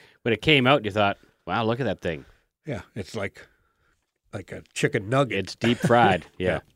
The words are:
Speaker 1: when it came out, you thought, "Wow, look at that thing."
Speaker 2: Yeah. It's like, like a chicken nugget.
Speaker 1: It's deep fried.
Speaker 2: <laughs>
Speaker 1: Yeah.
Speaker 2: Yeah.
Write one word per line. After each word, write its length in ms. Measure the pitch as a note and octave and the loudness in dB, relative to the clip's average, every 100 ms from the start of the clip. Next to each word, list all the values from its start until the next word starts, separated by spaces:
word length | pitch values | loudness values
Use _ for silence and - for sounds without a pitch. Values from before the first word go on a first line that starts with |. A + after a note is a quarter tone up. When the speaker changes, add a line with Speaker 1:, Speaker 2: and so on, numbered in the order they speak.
| - _ | -20 _
Speaker 1:
when 120 | B2 | -2
it 80 | G#2+ | -2
came 240 | - D3 B2 | 2 2 4
out, 200 | C#3 G#2 | 2 0
you 60 | |
thought, 260 | G2+ G2+ G2 _ _ - | 0 0 -2 _ _ -6
"Wow, 200 | G2+ A2+ | -4 -2
look 140 | A#2+ | -2
at 40 | B2 | -4
that 140 | F2 | -4
thing." 220 | F#2 D#2 B1 _ _ _ - | -6 -8 -12 _ _ _ -12
Speaker 2:
Yeah. 160 | A2 - - | -12 -10 -14
It's 180 | F#2 A2 | -10 -8
like, 300 | G2 - - _ _ _ _ _ _ _ _ | -8 -10 -20 _ _ _ _ _ _ _ _
like 180 | G#2 F#2 | -16 -14
a 100 | F#2 - | -18 -14
chicken 360 | - D3+ A#2+ G2+ | -4 -2 -2 -2
nugget. 280 | C3 C3+ G2 | 0 0 -2
Speaker 1:
It's 160 | F#2 - | -6 -2
deep 220 | A2+ A#2+ | 0 0
fried. 460 | C3+ A#2 A2 F2+ - | 4 6 6 4 -2
Speaker 2:
<laughs> 60 | - | -4
Speaker 1:
Yeah. 100 | F2+ | -2
Speaker 2:
Yeah. 120 | D#2 - | -2 -6